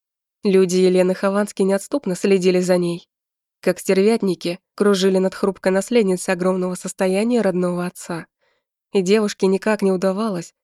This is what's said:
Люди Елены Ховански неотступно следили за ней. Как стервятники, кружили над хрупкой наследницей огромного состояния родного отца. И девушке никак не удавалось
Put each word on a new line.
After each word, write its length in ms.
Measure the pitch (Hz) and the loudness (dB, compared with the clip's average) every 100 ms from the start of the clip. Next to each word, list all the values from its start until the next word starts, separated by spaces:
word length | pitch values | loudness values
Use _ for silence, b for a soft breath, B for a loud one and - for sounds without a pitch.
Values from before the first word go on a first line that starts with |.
| _ _ _ _ | _ _ _ _
Люди 320 | 208 190 185 185 | 2 4 4 4
Елены 400 | 185 185 185 185 | 4 4 2 0
Ховански 460 | 196 202 208 - | -2 0 -2 0
неотступно 520 | 190 196 - 285 190 | 0 0 -2 -6 -4
следили 460 | 180 196 196 185 180 | -2 2 2 4 2
за 160 | 180 180 | 2 0
ней. 320 | 175 170 - _ _ _ _ _ | 0 -6 -12 _ _ _ _ _
Как 200 | 190 180 | -4 -2
стервятники, 800 | - 190 208 226 190 - 170 180 _ - | 0 2 2 2 -2 -4 -6 -8 _ -2
кружили 420 | 208 190 190 190 | 0 2 2 2
над 160 | 190 | 0
хрупкой 380 | - 202 185 190 | -2 -4 -2 -2
наследницей 640 | 190 - 240 196 185 - | 0 0 0 2 -2 -4
огромного 420 | 175 185 185 180 180 | -2 -2 -2 -4 -6
состояния 640 | 190 - 190 190 233 240 | -10 -4 -2 0 0 0
родного 440 | 196 180 180 175 | 0 0 -2 -2
отца. 440 | 180 - - 165 - _ _ _ _ _ _ | -6 -10 -10 -12 -12 _ _ _ _ _ _
И 100 | 202 | -2
девушке 440 | 180 220 208 - 190 | 2 2 0 0 0
никак 360 | 190 220 208 | 0 -2 0
не 100 | 196 | 0
удавалось 640 | 185 190 190 226 175 - _ | 0 -2 -2 -4 -6 -10 _